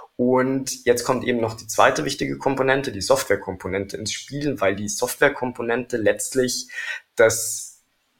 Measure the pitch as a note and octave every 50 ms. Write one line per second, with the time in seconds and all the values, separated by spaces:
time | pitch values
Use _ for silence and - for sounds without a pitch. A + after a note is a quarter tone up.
0 | - - _ - B2 B2 B2+ C3 B2+ C3 C3+ C3+ C3+ - - - - A#2+ A#2+ A#2+
1 | - - C3 A#2+ - B2+ B2 A#2+ A2+ A2 A2 - - - - - G#2+ B2+ C3+ D#3
2 | D3+ C#3 - - C#3+ C#3 C#3 C#3 - C#3 C3+ B2+ C3 C3+ C3 C#3 C3+ C3 G#2 G2
3 | F#2 - C3 C3+ - - G2+ G2 - G2 F#2 - - F#2+ F#2 G2 G2 G2 - -
4 | A2 G#2 - - - - C3+ C#3+ D3 D3 B2+ - G2 G2 G2+ G2+ G#2+ G#2 - -
5 | B2 B2 - - D3+ C#3 C#3 - B2 B2+ A#2+ - A#2 A#2 A#2 B2 B2 - - A#2
6 | G#2 G2+ G#2+ - - - - C3 B2+ B2 - - - - - - - - - -
7 | - _ _ - A2+ A2+ A2 - - - - - - - - _ _ _ _ _
8 | _ _ _